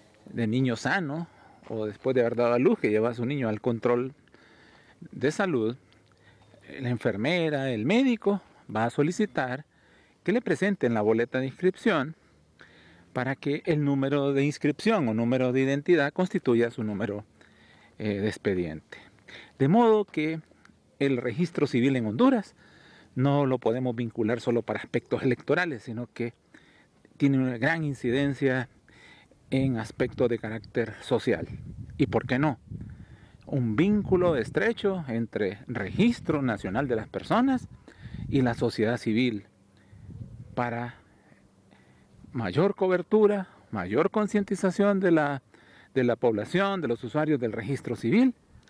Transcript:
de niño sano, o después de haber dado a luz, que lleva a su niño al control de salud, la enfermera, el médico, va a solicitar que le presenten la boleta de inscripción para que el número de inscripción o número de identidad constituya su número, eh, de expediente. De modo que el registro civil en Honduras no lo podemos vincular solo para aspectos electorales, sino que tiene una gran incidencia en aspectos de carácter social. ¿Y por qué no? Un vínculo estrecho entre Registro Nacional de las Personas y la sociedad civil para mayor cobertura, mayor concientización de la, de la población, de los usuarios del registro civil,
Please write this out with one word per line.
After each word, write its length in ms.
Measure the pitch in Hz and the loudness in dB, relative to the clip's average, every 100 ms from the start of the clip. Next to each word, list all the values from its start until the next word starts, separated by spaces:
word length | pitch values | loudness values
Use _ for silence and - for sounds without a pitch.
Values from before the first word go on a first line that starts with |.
| _ _ - | _ _ -12
de 140 | - 110 | -4 -2
niño 300 | 123 131 113 | 0 0 -2
sano, 520 | 127 190 151 151 170 - - - - | -2 -2 -4 -6 -10 -16 -20 -20 -10
o 160 | 113 | -6
después 300 | 107 101 - | -6 -4 0
de 80 | 127 | 2
haber 140 | 117 117 | 2 2
dado 180 | 120 | 2
a 40 | 120 | 4
luz, 200 | 147 226 | 4 2
que 120 | 120 | 2
lleva 200 | 107 113 | 2 0
a 40 | |
su 120 | 117 120 | -2 -4
niño 220 | 143 117 | -2 -2
al 100 | 107 | -2
control 540 | 127 117 123 120 131 - _ _ _ - - - _ _ 170 | -2 0 0 0 -2 -10 _ _ _ -20 -20 -20 _ _ -18
de 200 | - 131 | -4 -2
salud, 460 | 151 196 135 110 127 _ _ _ _ _ _ _ - - - | 0 0 0 0 -4 _ _ _ _ _ _ _ -20 -20 -8
la 80 | 127 | -4
enfermera, 840 | 123 123 98 131 175 160 143 135 | -2 -2 -2 0 0 0 -2 -2
el 140 | 117 | -2
médico, 560 | 117 220 269 233 196 202 - _ - | 2 2 2 0 0 -2 -6 _ -8
va 120 | 110 117 | -2 0
a 40 | |
solicitar 760 | - 147 - 214 - 127 131 - _ _ _ _ _ | 0 0 0 -2 -2 -4 -6 -12 _ _ _ _ _
que 80 | - | -2
le 80 | 226 | -2
presenten 540 | - 156 196 196 120 | 0 0 0 0 0
la 80 | 113 | 2
boleta 360 | 104 113 120 127 | 4 2 2 -2
de 80 | 135 | -4
inscripción 680 | - 185 - 233 165 135 160 _ _ _ _ - - - - _ | -2 -2 0 0 0 -2 -8 _ _ _ _ -20 -20 -20 -20 _
para 240 | - 127 135 | -4 -4 -4
que 260 | 147 143 - | -4 -2 0
el 180 | 151 | 2
número 480 | 139 139 135 143 139 | 2 2 2 2 2
de 120 | 139 | 2
inscripción 600 | 143 143 151 143 214 220 123 | 0 0 -2 0 0 2 2
o 80 | |
número 380 | 110 117 131 127 | 0 0 2 2
de 80 | 127 | 2
identidad 520 | 135 143 143 170 143 | 2 0 4 4 4
constituya 580 | - 185 196 - 117 117 | 0 -2 0 2 4 2
su 120 | 123 | 0
número, 420 | 107 101 110 104 - _ - _ - - - - | -6 -4 -4 -6 -10 _ -20 _ -20 -20 -20 -8
eh, 220 | 107 101 | -4 -2
de 80 | 104 | -2
expediente. 680 | - 107 92 85 78 - - - _ - - - - | -2 -2 0 -2 -6 -14 -20 -20 _ -20 -20 -20 0
De 100 | 135 | 4
modo 360 | 214 233 214 | 6 6 4
que 360 | 202 - 156 160 - _ - _ _ - | 2 -2 -2 -4 -10 _ -20 _ _ -2
el 200 | 139 127 | 0 0
registro 480 | 120 117 175 - 147 | -2 -2 -2 0 0
civil 280 | 123 131 131 | 2 2 2
en 100 | 110 | 0
Honduras 480 | 104 254 247 - _ - - - - - | 4 4 4 -2 _ -20 -20 -20 -20 -8
no 320 | - 139 143 139 | 0 2 2 2
lo 120 | 127 | 2
podemos 380 | 113 120 127 117 | 0 0 -2 -4
vincular 440 | 117 117 107 117 | -4 -2 0 0
solo 220 | 123 117 | 0 -2
para 180 | - 110 | -2 -6
aspectos 420 | - 123 - 123 | -4 -6 -2 -2
electorales, 640 | 135 123 - 175 175 123 | 0 0 0 0 0 -6
sino 220 | - 113 120 | -10 -10 -10
que 220 | - 117 - _ - _ _ _ _ _ - | -8 -8 -8 _ -20 _ _ _ _ _ 0
tiene 220 | 143 135 | 2 2
una 180 | 131 117 | 0 0
gran 260 | 135 165 | 0 0
incidencia 840 | 151 131 123 131 143 131 135 127 123 _ _ - - - _ _ _ | -4 -4 -2 0 0 0 0 0 -4 _ _ -20 -20 -20 _ _ _
en 280 | 135 135 117 | 0 0 -2
aspectos 500 | 107 - 127 - 123 | -6 -4 -4 0 0
de 100 | 117 | 0
carácter 560 | 110 110 98 - 110 104 | -4 -10 -6 -4 -4 -8
social. 480 | - 120 - 85 80 - - - - - | -2 0 0 -2 -4 -10 -14 -14 -12 -2
¿Y 120 | 143 | 0
por 180 | 113 - | 0 0
qué 120 | 127 | 0
no? 200 | 151 123 - - - - - - - - - | 0 -2 -10 -14 -14 -16 -20 -20 -20 -20 -6
Un 280 | 139 120 | -2 0
vínculo 600 | 107 190 208 - 180 180 147 | 2 2 2 2 2 4 2
estrecho 680 | 107 233 226 - 202 190 139 | 0 0 0 0 -2 -2 -4
entre 520 | 113 117 104 101 101 - | -4 -4 -2 -4 -4 -8
Registro 760 | 110 95 - 233 240 - 151 | -8 -4 2 2 2 -2 -2
Nacional 460 | 131 104 101 104 143 | 0 -2 -2 -2 0
de 80 | 113 | -2
las 120 | 104 | -4
Personas 600 | 98 - 202 269 254 - - - - - - - | -8 0 2 2 0 -4 -18 -20 -20 -14 -10 -2
y 140 | 139 | 0
la 120 | 127 | 0
sociedad 440 | 117 120 - 110 120 | 0 -2 0 0 0
civil 480 | - 110 127 104 - _ _ _ _ - - - - - - | 0 0 0 -2 -10 _ _ _ _ -20 -20 -16 -16 -16 -8
para 420 | - 120 117 120 - _ _ _ - _ _ _ - _ _ _ - - | -4 -4 -4 -8 -12 _ _ _ -20 _ _ _ -20 _ _ _ -20 -12
mayor 420 | 135 104 87 196 | -6 -2 0 0
cobertura, 720 | - 185 180 170 214 202 202 185 - _ | 0 0 0 2 4 4 2 -6 -16 _
mayor 400 | 107 90 113 185 | -6 -2 0 2
concientización 880 | 220 208 208 202 196 196 175 202 196 | 0 0 0 -2 0 0 2 2 2
de 100 | 185 | 4
la, 320 | 160 147 139 - - - - - | 4 2 -2 -10 -20 -20 -20 -6
de 100 | 139 | 0
la 120 | 120 117 | 2 4
población, 640 | 123 107 104 175 196 196 | 2 2 0 0 0 0
de 60 | 135 | -2
los 140 | 117 | -4
usuarios 380 | 120 151 151 143 | -4 -2 0 0
del 120 | 117 | 0
registro 440 | 104 92 - - 117 | -4 -4 -6 -6 -4
civil, 380 | 113 196 262 - _ - | 2 4 4 2 _ -20